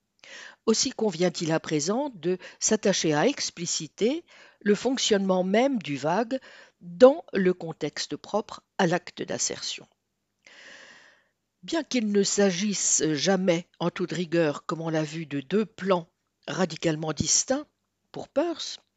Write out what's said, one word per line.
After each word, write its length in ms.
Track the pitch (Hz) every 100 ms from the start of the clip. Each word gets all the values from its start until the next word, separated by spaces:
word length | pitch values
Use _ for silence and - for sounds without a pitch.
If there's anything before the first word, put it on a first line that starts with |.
| _ _ - - - - -
Aussi 240 | 220 277
convient-il 600 | - 214 160 180 - 160
à 80 | 160
présent 520 | - 151 151 226 285 208
de 200 | 160 185 - -
s'attacher 540 | - 214 208 180 165
à 120 | 147 226
expliciter 960 | 285 - - 170 - 156 - 214 320 - - - _
le 140 | 208
fonctionnement 680 | 208 240 269 - 202 196 185
même 360 | 185 208 269 254
du 180 | 151 139
vague 420 | 147 185 233 262 - - - _
dans 420 | 175 175 254 311 -
le 220 | 190 185
contexte 600 | 180 165 160 147 - - 147
propre 440 | - 208 - - _ -
à 100 | 180
l'acte 360 | 175 - -
d'assertion. 640 | - - - - - - - _ _ _ _ _ - - - - - - - _ _ _ _ _
Bien 200 | 180 330
qu'il 300 | 277 254 214
ne 100 | 202
s'agisse 800 | 196 - 202 175 214 190 - - 156
jamais, 520 | 147 156 190 190 170 - -
en 100 | 170
toute 240 | - 175
rigueur, 540 | 160 175 170 156 139 -
comme 160 | 160
on 80 | 165
l'a 140 | 160
vu, 200 | 151 160
de 160 | 151 143
deux 240 | 135 196
plans 420 | 202 - 185 180 160 _ _ _ -
radicalement 680 | 147 180 151 165 156 156
distincts 520 | 151 156 - - 269 302 _ _ _ _
pour 160 | - -
Peirce, 500 | 269 339 302 - - _